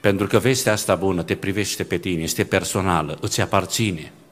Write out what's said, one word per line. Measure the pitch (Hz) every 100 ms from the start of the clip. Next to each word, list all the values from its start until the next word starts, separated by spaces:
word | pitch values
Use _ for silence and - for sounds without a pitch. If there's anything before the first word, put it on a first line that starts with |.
pentru | 107 98 98
că | 113
vestea | 117 127 117
asta | 104 -
bună | 92 95 90
te | 85 95
privește | - 98 98 -
pe | 95 90
tine, | 95 87
este | 82 -
personală, | 104 95 87 107 95 85 76 78
îți | 104 -
aparține | 98 98 92 - 113 82 76 - -